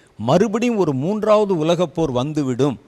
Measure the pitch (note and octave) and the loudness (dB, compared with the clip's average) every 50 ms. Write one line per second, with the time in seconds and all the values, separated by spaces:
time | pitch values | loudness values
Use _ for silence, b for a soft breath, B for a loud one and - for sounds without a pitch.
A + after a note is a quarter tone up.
0 | b b b b G#2+ A#2+ D3+ F3+ A3 A3 G3 A#3+ A#3+ B3 A#3 G3+ F3+ D#3 C3+ B2+ | b b b b 0 2 2 2 2 2 0 -2 -2 0 0 0 0 0 0 -2
1 | C#3+ F#3 G#3+ G#3+ G#3 G#3+ G#3 G#3+ G#3+ G3 F#3+ D#3 D3+ E3 F3 D#3+ F3+ D3 - E3+ | -2 -2 -4 -2 2 2 2 4 2 2 0 0 0 0 0 0 -2 -2 -2 -2
2 | E3 C#3 A#2+ B2 B2+ D#3 D3+ D3+ C#3+ C3 B2 A#2 C#3 D3 A2 - b | -2 -2 -2 -2 -2 -2 -2 -2 -2 -2 0 0 0 0 -2 -4 b